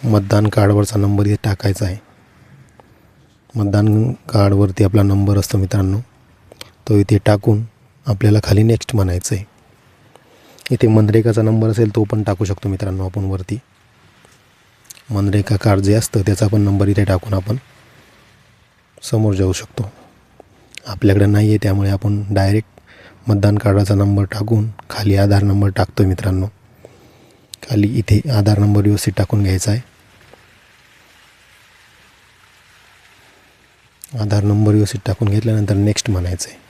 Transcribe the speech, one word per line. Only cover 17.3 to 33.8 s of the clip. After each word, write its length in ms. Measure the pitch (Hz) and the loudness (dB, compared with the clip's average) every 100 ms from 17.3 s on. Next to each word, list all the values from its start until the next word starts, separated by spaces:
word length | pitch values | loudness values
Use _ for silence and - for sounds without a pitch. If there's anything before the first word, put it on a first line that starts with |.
आपण 220 | 101 95 127 _ _ _ _ _ _ _ _ _ _ _ _ _ - | -6 -4 -8 _ _ _ _ _ _ _ _ _ _ _ _ _ -20
समोर 320 | - 113 107 | -4 0 0
जाऊ 180 | 95 95 | 2 0
शकतो. 400 | 92 - - 101 - - _ _ _ - _ _ - - | -2 -8 -10 -10 -12 -20 _ _ _ -20 _ _ -20 -14
आपल्याकडे 400 | 95 107 98 101 | -2 2 2 2
नाही 220 | 104 107 | 2 2
आहे 100 | 107 | 2
त्यामुळे 280 | 104 98 98 | 0 0 -2
आपण 440 | 98 104 104 98 | -2 -2 -4 -2
डायरेक्ट 460 | 98 98 107 - - _ - - - - | -2 0 -2 -4 -20 _ -20 -20 -12 -2
मतदान 280 | 104 101 104 | 0 2 0
कार्डाचा 360 | 101 98 101 | 0 0 2
नंबर 300 | 101 101 101 | 0 2 0
टाकून 440 | 98 104 107 113 110 - - | -2 -4 -2 -2 -2 -8 -14
खाली 260 | - 101 98 | -4 0 2
आधार 260 | 101 101 | 4 2
नंबर 260 | 101 98 98 | 2 0 0
टाकतो 380 | 95 92 - 95 | -2 -4 0 0
मित्रांनो. 400 | 92 98 95 95 _ _ _ - - - _ _ _ _ - - | 0 -2 -2 -4 _ _ _ -20 -20 -20 _ _ _ _ -20 -4
खाली 280 | 107 104 123 | 0 0 -2
इथे 320 | - 107 151 | 2 0 2
आधार 280 | 110 101 101 | 0 2 2
नंबर 240 | 104 104 | 2 2
व्यवस्थित 300 | 101 101 - 95 | 2 0 -2 -4
टाकून 260 | 95 104 | -2 0
घ्यायचा 280 | 98 95 - | 0 -2 -2
आहे. 100 | 113 - _ _ _ _ - _ _ _ _ _ _ _ _ _ _ _ _ _ _ _ _ _ _ _ _ _ _ _ _ _ _ _ _ _ _ _ _ _ _ | -4 -6 _ _ _ _ -20 _ _ _ _ _ _ _ _ _ _ _ _ _ _ _ _ _ _ _ _ _ _ _ _ _ _ _ _ _ _ _ _ _ _